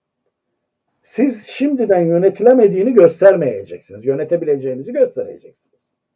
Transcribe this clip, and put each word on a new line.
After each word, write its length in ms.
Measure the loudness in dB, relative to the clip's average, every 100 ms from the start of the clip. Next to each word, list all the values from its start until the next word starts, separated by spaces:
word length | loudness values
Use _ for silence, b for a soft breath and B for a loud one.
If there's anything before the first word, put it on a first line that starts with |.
| _ _ _ _ _ _ _ _ _ _
Siz 460 | -10 -2 -2 -2 -10
şimdiden 540 | -6 -4 -2 0 0
yönetilemediğini 920 | 2 0 0 2 2 4 4 2 0
göstermeyeceksiniz. 1120 | 4 4 6 4 4 0 -6 -10 -18 -20 -8 -4
Yönetebileceğinizi 880 | -4 -2 -4 -2 -2 -4 -8 -6
göstereceksiniz. 1000 | -4 -4 -4 -12 -14 -20 _ _ _ _ _ _